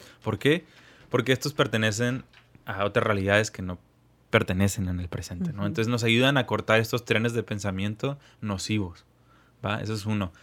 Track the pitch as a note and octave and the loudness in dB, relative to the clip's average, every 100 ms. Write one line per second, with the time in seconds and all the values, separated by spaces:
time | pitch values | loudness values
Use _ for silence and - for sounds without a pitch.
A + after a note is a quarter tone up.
0 | - - - - C3+ E3+ - - - - | -16 -10 -4 0 2 2 -2 -20 -20 -20
1 | - B2+ A#2+ C3 D3 C#3+ B2+ A2 A2 G#2 | -2 0 2 0 0 0 0 2 0 0
2 | B2 B2+ - - _ - - G2 G2+ A2 | -2 -4 -10 -20 _ -18 -10 -2 0 2
3 | A2 G2+ F#2+ G#2 A2 - F#2 F2 _ _ | 2 2 4 4 2 -4 -10 -10 _ _
4 | _ _ _ A2+ - F#2 G2+ - F#2 F2+ | _ _ _ 2 2 2 2 2 -2 -4
5 | F2+ - - F2 F3+ G2+ G#2 G#2+ A2+ A#2+ | -6 -8 -8 -6 -6 -2 -2 -2 0 2
6 | A#2 A2+ C3 C#3+ A#2+ G#2+ - A2 A2+ B2 | 4 4 4 2 0 -2 2 2 2 -2
7 | - A2 A#2 A#2 G#2+ G#2 G2+ F#2 G#2 G#2+ | -2 0 0 -2 -4 -6 -4 -4 -6 -4
8 | C3+ C#3 - _ G#2+ F#2+ - G#2+ F2+ E2+ | -6 -8 -14 _ -6 -4 -2 -2 -4 -10
9 | _ _ _ _ _ _ F#2+ G#2+ G2+ A2 | _ _ _ _ _ _ -4 -4 -4 -6
10 | G2+ G#2+ F#2 - | -2 -2 -4 -8